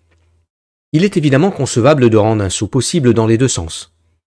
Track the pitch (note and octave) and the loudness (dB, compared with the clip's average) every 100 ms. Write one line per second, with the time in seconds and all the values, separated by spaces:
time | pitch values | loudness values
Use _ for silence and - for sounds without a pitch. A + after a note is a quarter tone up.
0 | _ _ _ _ _ _ _ _ _ D3+ | _ _ _ _ _ _ _ _ _ -2
1 | G3+ F#3 D3 C3 F#3+ F#3 B2+ B2 A#2+ D3+ | 0 0 2 2 0 -2 -4 0 2 4
2 | A#2+ A2 G#2+ G#2+ G2 - G#2 C3+ - F3 | 4 4 2 0 -4 -6 -4 -4 -2 0
3 | B2 A2+ A2 A2+ B2+ - E2 - - _ | 0 2 2 0 0 -4 -8 -12 -18 _
4 | _ _ _ | _ _ _